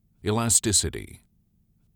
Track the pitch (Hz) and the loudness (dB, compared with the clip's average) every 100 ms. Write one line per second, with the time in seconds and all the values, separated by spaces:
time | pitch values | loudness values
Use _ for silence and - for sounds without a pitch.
0 | _ _ - 110 117 - 113 95 - - | _ _ -2 0 2 2 2 0 0 -4
1 | 50 - _ _ _ _ _ _ _ | -12 -18 _ _ _ _ _ _ _